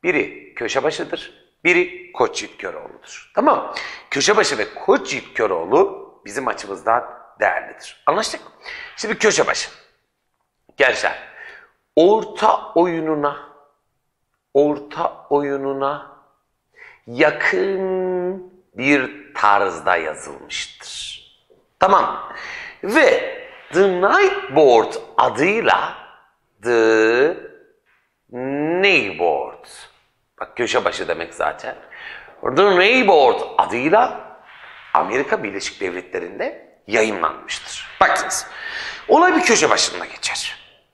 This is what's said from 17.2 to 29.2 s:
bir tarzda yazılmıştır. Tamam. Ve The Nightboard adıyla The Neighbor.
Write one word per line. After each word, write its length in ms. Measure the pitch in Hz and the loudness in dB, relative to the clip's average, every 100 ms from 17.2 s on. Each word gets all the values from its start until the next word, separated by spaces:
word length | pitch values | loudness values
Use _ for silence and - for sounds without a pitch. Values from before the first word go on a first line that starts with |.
| 151 151 - 185 196 190 190 185 185 180 180 190 - _ _ | 2 2 -2 0 -2 -2 -2 -2 -2 -2 -4 -6 -12 _ _
bir 600 | - 131 143 127 - - | -4 2 2 0 -8 -16
tarzda 640 | - 104 101 98 82 95 87 | 0 4 4 2 -2 0 0
yazılmıştır. 1300 | 80 78 - 69 - - - - - - - - - _ _ _ _ _ | 0 -8 -12 -16 -12 -12 -12 -14 -16 -14 -14 -14 -20 _ _ _ _ _
Tamam. 540 | 190 190 - - - - - - - - | 4 4 2 -4 -12 -14 -14 -14 -16 -12
Ve 560 | 180 269 262 - - - - - - | -2 4 4 4 -2 -10 -16 -20 -4
The 280 | 170 196 180 | 2 4 4
Nightboard 920 | 196 339 392 403 - 131 143 117 107 - - - | 2 4 4 0 0 6 8 8 4 -4 -6 0
adıyla 840 | 123 110 165 214 147 92 151 - - - _ _ _ _ | 0 2 0 2 2 2 0 -8 -20 -20 _ _ _ _
The 720 | 113 117 113 110 110 123 147 185 - - _ _ _ _ _ _ _ 123 131 143 151 175 | 0 4 4 4 4 4 2 0 -12 -20 _ _ _ _ _ _ _ -10 -6 -4 -2 2
Neighbor. 720 | 196 170 104 80 | 4 2 0 -2